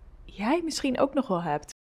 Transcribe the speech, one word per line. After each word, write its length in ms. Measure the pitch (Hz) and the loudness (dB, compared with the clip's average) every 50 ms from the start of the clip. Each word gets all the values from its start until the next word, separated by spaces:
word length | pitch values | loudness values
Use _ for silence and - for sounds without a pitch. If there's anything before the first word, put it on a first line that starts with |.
| - - - - - | -18 -20 -20 -20 -18
jij 360 | - - 196 208 233 311 349 339 | -14 -6 -2 0 2 2 2 2
misschien 360 | 311 - - - 269 247 - | -2 -2 0 0 2 2 4
ook 140 | - 277 294 | 2 2 2
nog 140 | 277 262 | 0 0
wel 140 | - 185 170 | 2 0 0
hebt. 280 | 170 160 147 151 - - - _ _ _ | 0 0 -2 -2 -2 -8 -20 _ _ _